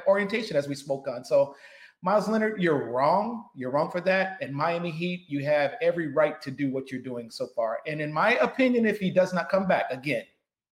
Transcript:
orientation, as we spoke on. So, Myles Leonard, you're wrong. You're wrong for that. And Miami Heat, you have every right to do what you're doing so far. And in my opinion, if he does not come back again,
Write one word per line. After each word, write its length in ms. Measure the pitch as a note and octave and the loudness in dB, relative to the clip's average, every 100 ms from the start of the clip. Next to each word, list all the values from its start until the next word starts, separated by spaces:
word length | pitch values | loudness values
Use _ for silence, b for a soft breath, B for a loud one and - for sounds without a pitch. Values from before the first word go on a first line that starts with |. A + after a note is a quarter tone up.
| F#3+ | 2
orientation, 480 | G3+ G3 A3+ - D3+ | 2 2 -2 -2 -2
as 120 | C#3 | -2
we 80 | C#3 | -6
spoke 320 | - C3+ C#3 | -6 -6 -4
on. 180 | A#2+ - | -8 0
So, 300 | F#3+ F#3 B B B B B | 2 2 B B B B B
Myles 240 | F3+ G#3 F#3+ | 0 2 2
Leonard, 340 | A3 G#3+ G#3+ | 2 0 2
you're 300 | E3+ C#3+ A2+ | 2 2 0
wrong. 540 | B2 C#3+ F#3 A3 A#3 - C#3 | 2 4 4 0 -6 -12 -10
You're 160 | B2+ | -2
wrong 180 | C#3+ E3+ | 0 0
for 120 | F3+ | -2
that. 360 | F3 F#3+ F#3 F#3 | 0 2 0 -4
And 140 | C3 | -8
Miami 380 | C#3 D#3+ E3+ F3 | -2 -2 -2 -4
Heat, 340 | D#3+ F3+ F3 - | -4 -4 -6 -6
you 160 | C#3+ C#3 | -4 0
have 280 | D3 C#3 D3 | 2 2 0
every 280 | E3+ E3+ D#3+ | 0 0 0
right 260 | C#3 D3+ - | 2 2 0
to 80 | C#3+ | -10
do 180 | B2+ C#3 | -4 -4
what 220 | C3 C3 | -4 -6
you're 100 | C3 | -10
doing 300 | B2+ A#2+ A#2 | -8 -10 -10
so 160 | - B2+ - | -8 -6 -2
far. 240 | A2+ A2+ D#3 | -2 -4 -6
And 120 | D3+ | -6
in 140 | D3+ | -2
my 220 | D#3 G3+ B3 | 2 2 4
opinion, 500 | B3 - C4 B3 A3 | 2 2 4 4 2
if 140 | G3+ | 2
he 100 | F#3 | 2
does 240 | F3+ F3+ | 2 2
not 160 | F3+ E3 | 0 0
come 180 | F#3+ F#3 | 0 2
back 180 | D#3+ - | 2 0
again, 340 | B2+ C#3 A#2 G2+ _ _ _ _ | -4 -2 -2 -4 _ _ _ _